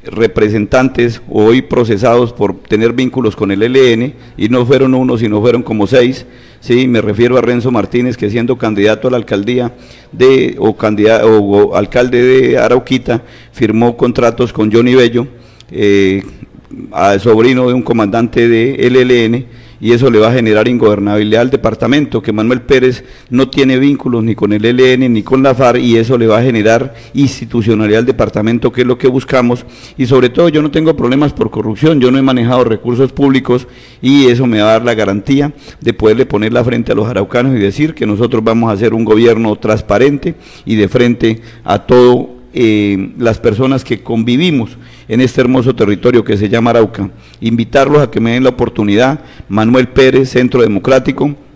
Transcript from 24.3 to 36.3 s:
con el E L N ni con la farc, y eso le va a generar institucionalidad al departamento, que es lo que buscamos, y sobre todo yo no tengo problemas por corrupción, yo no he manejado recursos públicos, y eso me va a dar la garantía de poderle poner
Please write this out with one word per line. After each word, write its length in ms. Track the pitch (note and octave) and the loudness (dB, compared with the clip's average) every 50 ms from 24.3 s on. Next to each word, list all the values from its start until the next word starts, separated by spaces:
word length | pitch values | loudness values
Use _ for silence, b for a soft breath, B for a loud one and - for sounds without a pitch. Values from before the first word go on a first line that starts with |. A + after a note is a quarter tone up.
| G#2+ | -2
con 180 | - - G2+ | -2 -2 -2
el 100 | G#2 G#2+ G#2+ | -2 0 0
E 40 | A#2 | 0
L 220 | B2 B2+ C3 B2+ | 2 2 2 2
N 160 | B2+ B2+ C3 B2+ | 2 2 0 0
ni 140 | A#2 A2 | 0 -2
con 200 | G2 - B2+ C3+ | -2 -2 0 2
la 120 | C3 C#3 C3 | 2 2 2
farc, 260 | A#2 C3+ A#2+ A#2 B2 | 2 2 2 2 2
y 160 | B2 A#2+ A#2 | 0 2 2
eso 220 | A2+ A2+ A2+ C3 A#2+ | 2 2 0 0 0
le 80 | A2+ | 2
va 120 | A2 G#2+ A2+ | 2 2 2
a 40 | |
generar 520 | A#2+ C3 A#2+ A2 G2+ G#2+ A2+ A#2+ C3+ C3+ B B B B B | 2 0 0 0 2 2 2 2 0 -6 B B B B B
institucionalidad 880 | C3 C#3+ B2+ - - B2 A2+ - A#2+ G#2 A2 A2+ G#2+ A2 G#2 G#2 A2+ | 0 0 0 -2 -6 -14 -4 -4 -2 0 0 0 0 2 0 0 0
al 60 | A#2+ | 0
departamento, 640 | B2+ - - A#2 G2 - A2+ G#2+ A2 A#2 A#2 - B2 | 0 0 -2 -2 -2 -2 -4 -2 -2 -2 0 -2 -2
que 120 | - B2 | -2 -2
es 40 | B2 | -2
lo 120 | B2 B2 B2 | -2 -2 0
que 100 | - C3 | 0 0
buscamos, 560 | B2+ C3 - - C#3 C3 A#2+ A#2+ A#2+ A#2+ - B B B B B B | 0 0 -4 -2 -2 0 0 0 -2 -4 -6 B B B B B B
y 80 | - C3 | -6 -2
sobre 240 | A#2 C#3 B2+ B2 A#2+ | 2 2 2 2 2
todo 220 | - - E3+ E3+ | 2 2 2 2
yo 100 | D3+ D3+ | 2 0
no 100 | D3+ D3+ | -2 0
tengo 240 | C#3+ D#3+ D#3+ D#3 D#3 | -2 0 0 0 -2
problemas 360 | C#3 C3 B2 C3 C#3 D3+ C#3+ | 0 -2 -2 0 0 0 -2
por 180 | - - - A#2 | -2 -4 -6 -4
corrupción, 480 | - G#2+ G#2 G#2 A2 G2 D3 D#3 E3 C#3+ | -4 -6 -6 -6 -4 0 0 2 2 2
yo 120 | B2 B2 | 2 2
no 80 | C3 C3+ | 2 2
he 40 | |
manejado 420 | C3+ C3+ B2+ B2+ A#2 A#2+ B2+ B2+ B2 | 2 0 0 0 0 0 0 0 2
recursos 460 | A#2 A2 G2+ - B2 A#2+ A#2 C3+ B2+ | 0 -2 -2 -2 -4 0 0 0 -2
públicos, 560 | - - C#3 C#3 C3+ C3 C3+ - B2 B2+ B2+ B B B B B B B | 0 0 0 2 2 0 0 0 -2 -2 -2 B B B B B B B
y 240 | - B2+ C#3 C#3+ C3+ | 0 2 4 4 4
eso 200 | B2 A#2+ A#2+ C3+ | 4 4 2 0
me 140 | B2 A2+ G#2+ | 0 0 0
va 80 | G#2 G#2+ | 2 2
a 40 | |
dar 120 | A2 - A#2+ | 2 2 0
la 100 | A#2+ A2 | -2 -2
garantía 580 | G#2+ G#2 F#2+ G2 G#2 G2+ - C#3 C3+ C#3+ D3 C#3+ B B B B B | 0 -2 -2 -2 -4 -2 -2 0 0 0 -2 -6 B B B B B
de 140 | - B2+ A#2+ | -6 -6 -4
poderle 320 | - G#2+ G#2+ G#2+ A#2 C#3 | 0 2 2 4 2 0
poner 260 | C#3 | 0